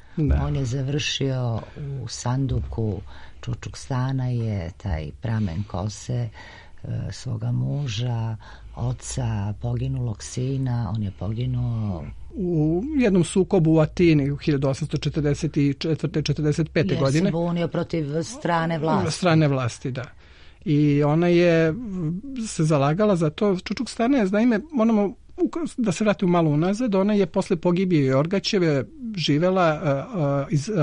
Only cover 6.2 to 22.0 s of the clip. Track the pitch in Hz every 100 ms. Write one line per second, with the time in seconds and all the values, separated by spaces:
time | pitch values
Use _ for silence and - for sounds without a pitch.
6.2 | 113 - - - - - - 117 - -
7.2 | - 110 117 123 131 139 143 101 123 117
8.2 | 113 110 - - - - 120 123 - -
9.2 | 117 107 101 101 120 120 131 131 120 -
10.2 | - - 127 135 131 120 104 110 101 -
11.2 | 92 110 127 123 120 113 107 85 71 -
12.2 | - 285 175 165 151 170 269 302 233 185
13.2 | 156 196 175 196 160 160 156 - 170 151
14.2 | 139 143 - 139 139 135 147 143 147 160
15.2 | 147 143 151 147 143 139 165 156 151 156
16.2 | 147 151 151 147 156 170 196 - 139 147
17.2 | 196 165 170 170 170 160 165 170 143 156
18.2 | 160 - - 170 165 165 160 151 160 -
19.2 | 180 160 151 135 120 - 139 123 123 -
20.2 | - - - - - 147 147 143 147 156
21.2 | 175 175 175 165 160 165 240 185